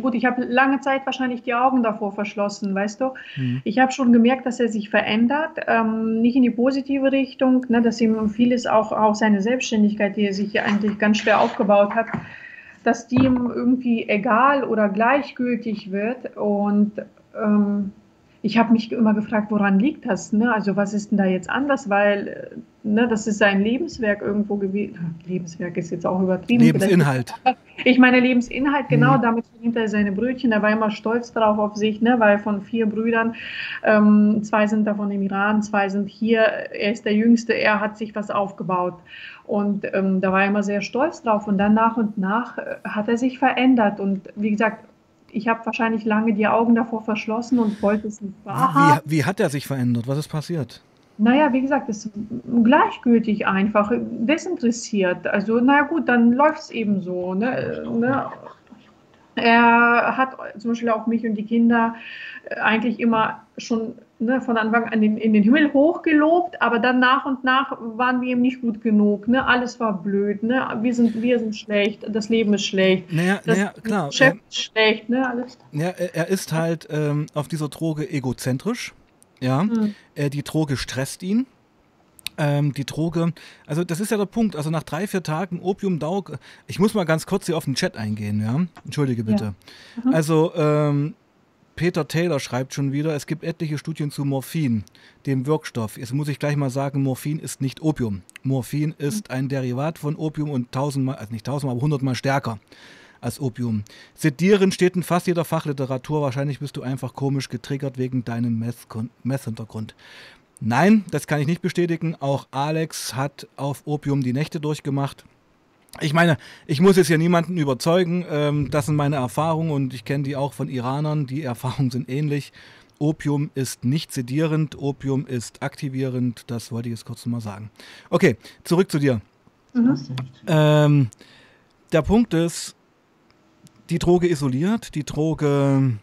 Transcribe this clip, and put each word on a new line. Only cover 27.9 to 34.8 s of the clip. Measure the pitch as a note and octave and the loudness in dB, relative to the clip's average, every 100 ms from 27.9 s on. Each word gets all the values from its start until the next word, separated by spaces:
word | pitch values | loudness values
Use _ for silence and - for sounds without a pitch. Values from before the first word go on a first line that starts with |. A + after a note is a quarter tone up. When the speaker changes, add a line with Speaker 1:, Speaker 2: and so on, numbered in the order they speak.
| B3+ | 6
Speaker 1:
meine, | B3 B3 | 8 6
Lebensinhalt, | B3 B3 A#3+ - C#4+ C#4+ C4 | 4 2 0 -2 -2 -2 2
genau, | A#3 B3 C4+ | 4 4 4
Speaker 2:
Mhm. | |
Speaker 1:
damit | A3+ A3+ - | 2 0 -4
verdient | - A#3 A#3 | -6 -4 -2
er | A3 | 0
seine | G#3 G3+ | 0 0
Brötchen. | F#3+ B3 B3+ A#3+ | 0 -2 0 0
Er | G#3+ | 2
war | G#3 | 2
immer | A3 G#3+ | 2 0
stolz | G#3+ G#3+ A#3+ A#3 | -2 -2 -2 -2
darauf | A#3 G#3+ G#3 | 0 2 2
auf | G#3 G#3 | 0 0
sich, | A3 G#3+ | -2 2
ne, | A3+ B3 | 2 4
weil | G#3+ G#3 | 6 4
von | G#3+ G3+ | 2 -4
vier | - A3+ G#3+ | -4 -2 0
Brüdern, | G#3 A3+ A3+ A3+ - - - - - | 0 0 0 0 -4 -12 -12 -12 -4
ähm, | - G#3+ G#3 G#3 G#3 G#3+ | 2 6 6 6 6 2
zwei | G#3 A3 G#3+ | 0 0 2
sind | A3 | 2